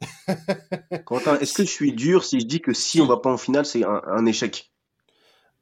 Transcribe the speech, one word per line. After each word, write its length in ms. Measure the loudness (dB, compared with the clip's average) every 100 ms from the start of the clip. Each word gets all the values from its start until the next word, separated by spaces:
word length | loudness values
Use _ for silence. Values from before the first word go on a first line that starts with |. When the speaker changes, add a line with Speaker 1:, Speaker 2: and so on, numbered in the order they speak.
Speaker 1:
<laughs> 1040 | -18 -12 -6 -6 -4 -6 -6 -12 -8 -12 -6
Speaker 2:
Quentin, 320 | -2 2 2
est-ce 160 | 0
que 100 | 0
je 60 | -2
suis 240 | 0 -2
dur 300 | 0 2 2
si 160 | 2 -2
je 80 | -2
dis 140 | -4
que 120 | -2
si 260 | -2 0 2
on 60 | 4
va 120 | 4
pas 120 | 2
en 60 | -2
finale, 300 | 0 0 0
c'est 160 | 0
un, 180 | 0 -2 -2
un 180 | 2 2
échec ? 460 | 2 -4 -6 -16 _ _ _ _ _ _ _ _ _